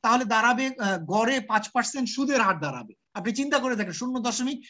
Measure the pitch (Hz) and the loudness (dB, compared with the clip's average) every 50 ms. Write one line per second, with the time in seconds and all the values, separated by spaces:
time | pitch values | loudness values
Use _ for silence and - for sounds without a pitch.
0 | - 226 233 247 262 202 226 220 220 240 247 226 269 269 254 262 214 196 190 175 | 4 4 2 4 2 2 2 4 4 4 4 2 0 -2 -2 -2 -2 -2 -2 -2
1 | 160 147 185 214 226 233 269 262 208 - 220 214 214 - _ 254 233 - - 277 | -2 0 2 2 2 4 2 0 0 0 0 0 0 0 _ -2 -2 0 -2 -2
2 | 254 214 - 262 277 262 277 247 220 190 185 156 143 147 131 123 113 104 - _ | -4 -2 -2 -2 0 2 2 4 4 2 2 0 -2 -6 -6 -8 -12 -14 -20 _
3 | _ _ _ 208 180 226 208 254 277 285 285 269 247 262 247 208 208 180 165 - | _ _ _ -6 -4 -4 -2 -2 -2 2 2 2 2 0 -2 -2 -4 -4 -6 -6
4 | 247 247 254 254 220 247 214 233 247 262 294 - - - | -6 -6 -4 -4 -4 -2 -2 -2 -2 -2 -4 -6 -10 -18